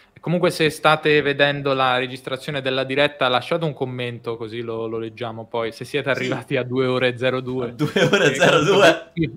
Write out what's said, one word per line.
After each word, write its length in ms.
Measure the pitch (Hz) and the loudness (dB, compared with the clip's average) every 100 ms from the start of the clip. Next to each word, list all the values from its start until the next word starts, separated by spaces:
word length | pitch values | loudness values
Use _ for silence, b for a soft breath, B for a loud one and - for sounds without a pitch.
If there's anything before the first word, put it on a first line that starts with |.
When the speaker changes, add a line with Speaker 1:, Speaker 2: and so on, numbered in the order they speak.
| b - | b -14
Speaker 1:
E 40 | |
comunque 320 | - 175 170 | -4 0 0
se 180 | - 160 | 2 0
state 540 | 147 151 156 151 151 | 2 2 2 4 2
vedendo 500 | 139 139 143 143 139 | 2 2 2 2 -2
la 240 | 135 131 123 | 2 2 2
registrazione 640 | 127 127 - 127 - 147 | -2 -8 -10 -8 -6 -6
della 220 | 131 131 | -2 -2
diretta, 440 | 131 135 143 143 127 | -2 0 0 2 0
lasciate 360 | 123 - - 160 | 0 0 -2 -2
un 80 | |
commento 640 | 135 131 123 123 120 120 113 | -4 -6 -4 -6 -6 -8 -8
così 240 | 113 117 | -8 -8
lo, 240 | 113 113 113 | -8 -6 -6
lo 140 | 113 | -6
leggiamo 460 | 113 110 117 113 113 | -8 -8 -10 -10 -8
poi. 240 | 117 113 | -4 -4
Se 140 | 110 123 | -6 -6
siete 280 | 143 139 | -4 -2
Speaker 2:
Sì. 60 | 127 | -2
Speaker 1:
arrivati 360 | 127 127 120 139 | -2 -4 -4 -4
a 60 | |
due 220 | 123 127 127 | -2 0 0
ore 220 | 127 127 | 2 0
e 80 | 120 | 0
zero 240 | 131 131 | -2 -2
due, 280 | 127 127 117 | -4 -6 -6
Speaker 2:
A 20 | |
due 320 | 117 147 202 | -4 -2 2
ore 220 | 165 196 165 | 2 4 4
e 20 | |
Speaker 1:
che 60 | 131 | 4
Speaker 2:
zero 260 | 170 - | 4 4
due. 460 | 151 196 175 160 - | 4 6 6 4 -4
Speaker 1:
vi, 200 | - 151 | -4 -4